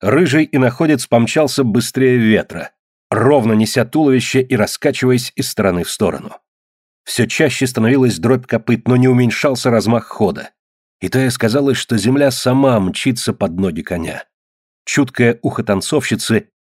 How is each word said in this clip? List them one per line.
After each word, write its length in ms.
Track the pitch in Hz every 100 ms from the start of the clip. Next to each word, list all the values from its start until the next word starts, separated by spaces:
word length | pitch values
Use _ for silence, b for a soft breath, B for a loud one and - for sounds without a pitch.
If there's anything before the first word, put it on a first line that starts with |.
рыжий 480 | 98 139 170 156 151
иноходец 560 | 139 123 - 156 135 -
помчался 580 | 120 113 156 147 -
быстрее 520 | 123 113 127 131 131 123
ветра, 560 | 110 101 - 85 - _ _ _ _
ровно 420 | 107 123 147 113
неся 320 | 107 110 123
туловище 560 | 117 151 147 131 - 131
и 160 | 127 120
раскачиваясь 760 | 104 - 147 - 127 127 - -
из 140 | 123
стороны 340 | - 98 90
в 60 | 82
сторону. 460 | - 95 - - - _ _ _ _ _ _
Все 220 | - - 196
чаще 400 | - 151 - 127
становилась 520 | 123 110 139 123 87
дробь 280 | 113 127 -
копыт, 420 | 113 - 113 -
но 80 | 123
не 100 | 127
уменьшался 640 | 123 117 - 147 123 127
размах 360 | 113 101 117 -
хода. 440 | - 98 71 - _ _ _ _ _
И 80 | 92
Тае 220 | 131 131
казалось, 460 | - 110 135 139 127
что 220 | - 113
земля 320 | 107 139 139
сама 500 | 123 127 131 139 113
мчится 540 | 92 - 135 123 -
под 180 | - 95
ноги 300 | 85 95 82
коня. 420 | - 87 76 - - _ _ _ _ _ -
Чуткое 520 | 147 131 - 117 117
ухо 200 | 127 -
танцовщицы 840 | 107 98 - 151 - 107 - 104 - _